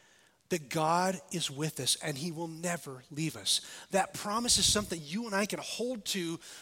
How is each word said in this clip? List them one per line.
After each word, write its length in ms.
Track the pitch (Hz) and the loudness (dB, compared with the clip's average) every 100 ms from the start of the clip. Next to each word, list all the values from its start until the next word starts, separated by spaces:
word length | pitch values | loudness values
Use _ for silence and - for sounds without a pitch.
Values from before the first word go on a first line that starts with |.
| _ _ _ _ - | _ _ _ _ -4
that 180 | 175 139 | -4 0
God 500 | 160 156 170 185 185 - | 2 4 6 4 0 -4
is 180 | 170 151 | -2 -2
with 300 | 135 156 - | -2 -4 0
us 160 | 127 - | 2 2
and 140 | 156 135 | 0 -2
he 140 | 170 | -4
will 180 | 160 165 | -4 -6
never 540 | 160 175 170 147 131 - | -4 -4 -4 -6 -14 -10
leave 260 | 147 160 113 | -2 -2 -2
us. 240 | 95 - - - - | 0 0 0 -16 0
That 240 | 190 - | 2 2
promise 420 | - 208 214 240 202 | -2 -2 0 4 6
is 100 | 190 | 6
something 340 | 208 208 170 | 4 2 -4
you 220 | 143 196 233 | -4 -4 0
and 80 | |
I 120 | 196 208 | 2 2
can 120 | 175 | -2
hold 440 | - - 240 247 - | -4 -4 -2 -2 -2
to. 320 | 196 165 165 - - | -2 -2 -4 -10 -18